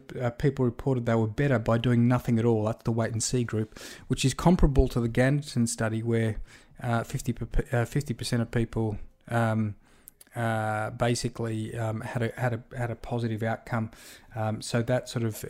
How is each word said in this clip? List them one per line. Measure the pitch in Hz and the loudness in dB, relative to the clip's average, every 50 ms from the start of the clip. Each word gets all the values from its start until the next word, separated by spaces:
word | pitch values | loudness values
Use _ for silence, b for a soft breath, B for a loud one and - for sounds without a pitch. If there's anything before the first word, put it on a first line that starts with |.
| - - | -4 -8
of, | - - | -8 -4
uh, | 123 120 | -4 -4
people | - - - 143 139 - 127 | -2 0 0 0 2 2 0
reported | 120 113 - - 139 131 123 120 | 0 0 -2 -2 -2 0 0 0
they | 120 113 | 0 2
were | 113 113 107 | 2 2 0
better | 107 - 143 143 131 107 | 0 0 0 2 2 2
by | 113 113 113 117 | 2 2 0 2
doing | 117 127 120 117 117 120 | 2 4 4 6 6 4
nothing | 123 120 - - 120 113 | 4 2 2 2 2 4
at | 113 | 4
all. | 120 113 107 104 | 4 4 2 2
That's | 107 113 - - | 0 -2 -2 -2
the | 120 | -2
wait | 113 117 113 107 | 0 0 0 -2
and | 113 107 | -2 -2
see | - - - 127 120 | -2 0 0 0 0
group, | 110 - 107 110 - - B B B B B B B | 0 0 -2 -2 -4 -6 B B B B B B B
which | 131 - - | -2 0 0
is | 131 - | 0 2
comparable | - - 170 185 - - 151 135 135 131 123 | 4 4 4 6 6 6 6 6 6 4 4
to | - 123 | 2 0
the | 117 117 | 0 0
Ganderton | 117 127 127 135 143 147 143 - - 123 117 113 | 2 4 4 4 4 2 -2 -2 0 0 0 0
study | - - 113 110 110 110 | 0 0 -2 -2 -2 -2
where, | 113 117 113 113 113 110 101 - - B B B B B B - | 0 2 2 2 2 2 0 -4 -6 B B B B B B -6
uh, | - 120 117 117 117 | -2 0 0 0 0
fifty | - - 135 - 127 117 | -2 -6 -6 -4 -4 -4
per-, | - 117 - - - - - | -4 -2 0 0 0 0 2
uh, | - 120 117 | 0 0 0
fifty | - - 147 - - 117 | 0 0 -2 -2 -2 -4
percent | - 117 - 127 120 | -6 -4 -2 0 0
of | 117 - | 0 0
people, | - 120 113 113 - 113 113 107 104 - - - _ _ - - | 0 -2 -2 0 0 -2 -2 -2 -2 -4 -8 -12 _ _ -8 -4
um, | 117 117 117 110 110 110 110 107 101 - B B B B B B B B - _ - | 0 0 2 2 2 0 0 -2 -4 -8 B B B B B B B B -20 _ -6
uh, | 123 113 113 113 110 110 110 107 107 110 110 | -4 -2 0 0 0 -2 -2 -2 -2 -4 -4
basically, | 120 120 120 120 120 - - 117 - - 117 113 113 110 110 113 117 117 | -2 0 0 2 2 0 -2 -4 -4 -4 -6 -4 -4 -4 -6 -6 -4 -4
um, | 113 110 110 110 | -4 -4 -4 -4
had | 113 123 - 120 113 | -6 -6 -4 -2 -2
a, | 113 - | -2 -2
had | - 127 123 117 | -2 -2 -2 -2
a, | 117 - - - | -4 -8 -8 -8
had | 127 123 117 | -6 -4 -4
a | 113 | -4
positive | - - - 131 120 117 113 113 104 113 | -6 -6 -4 -4 -2 -2 -2 -2 -2 -2
outcome. | 110 113 - - - 123 113 113 110 B B B B B B B B B | -2 -2 -4 -6 -4 -4 -2 -2 -4 B B B B B B B B B
Um, | 113 110 110 107 117 - | -4 -2 -2 -2 -4 -4
so | - - 120 | -2 -2 0
that | 113 123 123 123 - - | 0 2 0 -2 -2 -2
sort | - 120 117 | -4 -2 -2
of, | 113 107 - - - | -2 -4 -4 -8 -6